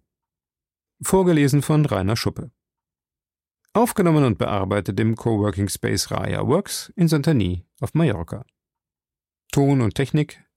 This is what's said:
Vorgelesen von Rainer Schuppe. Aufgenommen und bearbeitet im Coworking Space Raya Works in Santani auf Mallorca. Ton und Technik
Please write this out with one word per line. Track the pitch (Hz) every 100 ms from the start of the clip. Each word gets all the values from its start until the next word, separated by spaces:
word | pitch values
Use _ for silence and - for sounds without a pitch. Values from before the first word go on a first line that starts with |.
| _ _ _ _ _ _ _ _ _ _
Vorgelesen | - 190 180 156 143 147
von | 135 151 147
Rainer | 98 95 113
Schuppe. | 101 - - _ _ _ _ _ _ _ _ _ _ _ _
Aufgenommen | 202 240 - 175 156
und | 131 98
bearbeitet | - 101 95 101 104 98
im | 110 110
Coworking | 117 107 101 95 101
Space | - 110 104 -
Raya | - 104 101 104
Works | 170 - - -
in | - 165
Santani | 151 165 139 90 90 - _
auf | 123
Mallorca. | 151 156 85 85 101 - _ _ _ _ _ _ _ _ _ _
Ton | 147 139 135
und | 110
Technik | - 135 151 147 - _